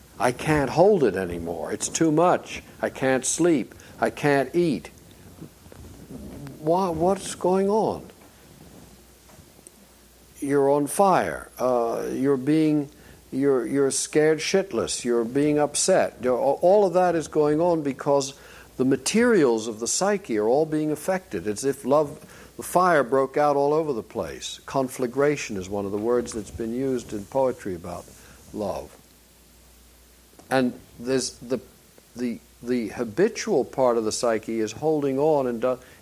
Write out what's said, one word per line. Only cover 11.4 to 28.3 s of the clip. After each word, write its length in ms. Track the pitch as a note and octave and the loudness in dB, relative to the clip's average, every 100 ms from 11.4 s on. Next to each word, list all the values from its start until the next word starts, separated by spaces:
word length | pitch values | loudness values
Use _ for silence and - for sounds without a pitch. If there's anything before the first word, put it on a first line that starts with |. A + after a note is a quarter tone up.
| - - | -10 -2
Uh, 480 | B2 B2 A#2+ A2+ A2+ | 0 2 0 -2 -4
you're 240 | B2+ C3+ C#3 | -2 0 0
being, 520 | C3 D#3 D#3 D3+ C#3+ - - - - | 2 2 4 2 -2 -10 -20 -20 -10
you're, 360 | C3+ C#3+ C3 B2 | -2 2 2 2
you're 240 | C#3 C3+ | 0 0
scared 480 | - - D3+ D#3 D#3 | 0 0 2 4 2
shitless. 680 | - G3 F#3+ A2+ F2 - | 2 0 0 -2 -2 -4
You're 200 | B2 A#2 | 0 0
being 340 | A2+ C3+ D3 D3 | 2 0 2 2
upset. 580 | D3 - - F#3 G2+ - | 0 0 2 2 2 -2
You're, 160 | B2 A#2+ | -2 0
all 460 | B2 D3 F3 G#3 | 0 2 4 6
of 100 | G3 | 4
that 200 | F3 F3+ | 4 2
is 140 | E3 D3 | 0 -2
going 320 | D#3 D3 D3+ | 0 2 2
on 220 | F3 E3 | 2 0
because 520 | C#3+ B2 - C#3+ C3+ - - - - - | -2 -4 0 0 0 -8 -20 -20 -14 -2
the 80 | |
materials 840 | B2+ C3 - G#3+ B3 A3 C#3 A2+ A2 | 0 0 0 2 4 4 4 2 -2
of 140 | G#2+ | -6
the 60 | A2+ | -4
psyche 520 | - F#3+ G3+ - A2 | -2 0 -2 -2 0
are 80 | G#2+ | 2
all 180 | C3+ | 2
being 260 | D#3+ D3+ D3+ | 2 0 -2
affected. 560 | D3 - F#3 - G2 F#2+ | -4 -2 -4 -4 -8 -6
It's 160 | G#2 | -4
if 220 | C3+ C#3 | -4 -4
love, 340 | A#2+ C#3+ D3 C#3 - - - - | 2 2 2 -6 -20 -20 -20 -14
the 60 | |
fire 400 | B2 - F#3 D#3+ | -2 2 4 4
broke 340 | B2 C3+ C3+ D3 | 2 2 0 2
out 180 | D3 | 2
all 200 | C#3+ C#3+ | 2 2
over 180 | D3+ D#3 | 0 -2
the 100 | A#2 | -4
place. 580 | F#2+ A2+ E2 C2 - - | -6 -8 -8 -8 -12 -14
Conflagration 920 | - C#3 C3 - B2+ B2 D3 C#3+ - G2+ | -6 -2 -2 -2 -4 0 0 0 -6 -8
is 120 | F#2 | -6
one 160 | G2+ | -6
of 80 | G2 | -4
the 60 | G#2 | -4
words 340 | A2 B2 A#2 | 0 0 -2
that's 180 | A#2 G2 | -8 -10
been 240 | - A#2 | -8 -6
used 380 | A#2+ C3+ B2+ G#2+ | -4 -4 -4 -6
in 120 | G#2+ | -12
poetry 500 | G2 C3+ C3 B2 G#2+ | -6 -2 -2 -2 -8
about 300 | F2 F2+ F2 - - - | -10 -10 -14 -14 -20 -20